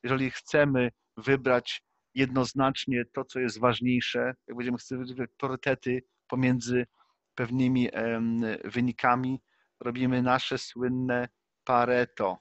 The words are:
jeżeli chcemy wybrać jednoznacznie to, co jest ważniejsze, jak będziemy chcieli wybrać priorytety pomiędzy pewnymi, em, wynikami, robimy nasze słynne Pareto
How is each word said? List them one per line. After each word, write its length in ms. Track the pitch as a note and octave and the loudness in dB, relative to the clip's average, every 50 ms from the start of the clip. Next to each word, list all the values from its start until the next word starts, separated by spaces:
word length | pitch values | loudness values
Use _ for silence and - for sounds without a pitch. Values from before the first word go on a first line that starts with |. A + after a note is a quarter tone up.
| - | 0
jeżeli 280 | B2 C3+ C3 C3+ B2+ | -2 0 0 0 -2
chcemy 600 | - - - - - D#3 D3 C#3+ C3+ B2+ B2 A#2+ _ _ _ _ _ | -4 -8 -8 2 4 4 6 6 4 2 2 0 _ _ _ _ _
wybrać 640 | - A2 C3+ C#3 C3+ B2 C3 B2+ B2 - - - - _ _ _ _ _ _ _ | -6 0 2 0 2 4 2 2 2 2 -2 -12 -12 _ _ _ _ _ _ _
jednoznacznie 880 | B2+ C3+ B2+ B2+ C3+ B2+ A#2+ - C#3 C3+ C3+ C3+ - - - B2+ A#2+ A#2+ | 0 0 2 2 0 0 0 0 0 0 0 0 -2 -4 -2 -2 -2 -4
to, 200 | _ _ C#3 C3 | _ _ -8 -8
co 140 | _ - C3 | _ -6 -4
jest 200 | B2+ A#2+ G#2 G#2+ | -4 -4 -2 2
ważniejsze, 760 | A#2 B2 A#2 - A#2+ B2 B2 B2 - - - B2 A#2+ B2+ B2+ _ _ | 2 2 2 2 0 0 0 0 0 -2 -2 -2 -2 -2 -4 _ _
jak 100 | - A#2 | -14 -10
będziemy 200 | A#2+ A#2+ B2+ B2 | -8 -6 -6 -6
chcieli 280 | A#2+ - - C3+ B2+ C3 | -6 -6 -10 -8 -8 -8
wybrać 240 | B2+ B2+ B2+ B2+ - _ | -10 -8 -8 -10 -10 _
priorytety 680 | _ - C3+ C3 B2+ - C#3+ C3+ - - B2+ B2 B2+ B2 _ _ _ _ | _ -6 -6 -6 -4 -2 -2 -2 -2 -2 -4 -4 -4 -6 _ _ _ _
pomiędzy 580 | _ - B2+ C3 B2+ B2+ B2 A2+ A#2+ B2 B2 A#2+ _ _ _ _ _ _ _ _ _ _ | _ -2 2 2 2 2 2 0 0 0 0 -2 _ _ _ _ _ _ _ _ _ _
pewnymi, 540 | - B2+ A2+ B2 C3 C3 B2+ C3 B2+ B2 - - | -6 -4 -2 0 2 2 4 4 2 2 0 0
em, 480 | - A2 A#2 A#2 A2+ A#2 A2+ A#2 A#2 A#2 A2 G#2 - - | -2 -2 -2 -2 0 0 0 0 0 -2 -2 -4 -6 -8
wynikami, 800 | G2+ A2 B2 B2 B2+ A2+ - - B2+ B2 B2+ B2+ B2+ C3 B2+ _ _ _ _ _ _ _ _ | -6 -2 -2 -2 -2 -2 0 2 2 2 2 0 -4 -4 -6 _ _ _ _ _ _ _ _
robimy 420 | - B2 A#2+ B2 B2+ B2+ B2+ B2 | -6 -6 -2 0 0 2 2 2
nasze 360 | B2 B2+ B2+ C3 - - C3+ | 4 2 2 2 0 -2 -6
słynne 680 | C3 - - - A#2+ B2 B2+ B2+ B2+ B2+ B2+ B2 B2 B2 B2 _ _ _ _ _ _ _ | -6 -6 -10 -8 -4 -4 -2 -2 -2 -2 0 0 -2 -2 -6 _ _ _ _ _ _ _
Pareto 760 | - B2+ A#2+ A#2+ A#2+ B2 B2 B2 - _ - A2 F#2+ F#2 - | 2 2 4 4 4 4 2 2 0 _ -2 -2 -2 -2 -4